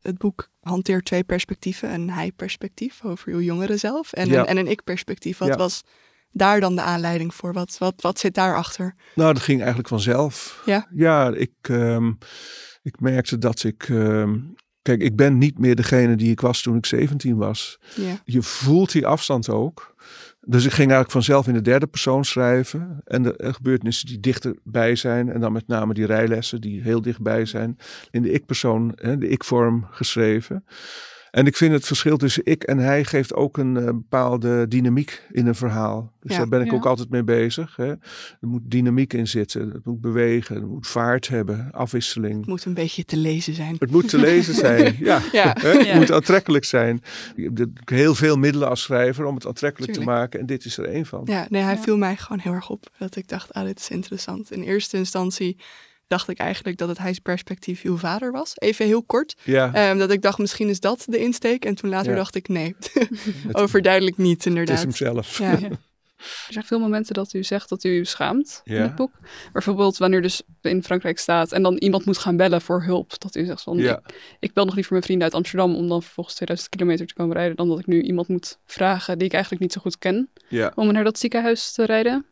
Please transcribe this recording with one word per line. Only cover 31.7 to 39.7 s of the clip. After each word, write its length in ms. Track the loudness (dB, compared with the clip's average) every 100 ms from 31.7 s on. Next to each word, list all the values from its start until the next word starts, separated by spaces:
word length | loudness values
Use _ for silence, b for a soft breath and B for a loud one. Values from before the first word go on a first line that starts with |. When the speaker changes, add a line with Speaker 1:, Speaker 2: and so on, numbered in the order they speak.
Speaker 2:
het 120 | 4 0
verschil 320 | 0 2 2
tussen 280 | 2 0 2
ik 180 | 0
en 140 | 2 0
hij 260 | 2 2
geeft 300 | 2 0 0
ook 240 | 0 0 0
een, 200 | 0 0
eh, 80 | 0
bepaalde 840 | -2 -2 0 2 0 2 2 2
dynamiek 560 | 2 2 2 0 -8 -8
in 160 | 0 0
een 80 | 2
verhaal. 580 | -2 -2 -2 -4 -8 _
Dus 100 | -6
Speaker 1:
Ja. 60 | -2
Speaker 2:
daar 100 | 2
ben 140 | 2
ik 60 | 2
Speaker 3:
Ja. 20 |
Speaker 2:
ook 120 | 2 2
altijd 240 | 0 0
mee 140 | -2
bezig, 520 | 2 2 2 -2 -8 -6
hè. 140 | -6
Er 80 | -6 B B B B
moet 220 | -6 -6
dynamiek 500 | -2 0 2 2 2
in 140 | 0 -2
zitten, 420 | -2 -2 -4
het 160 | -8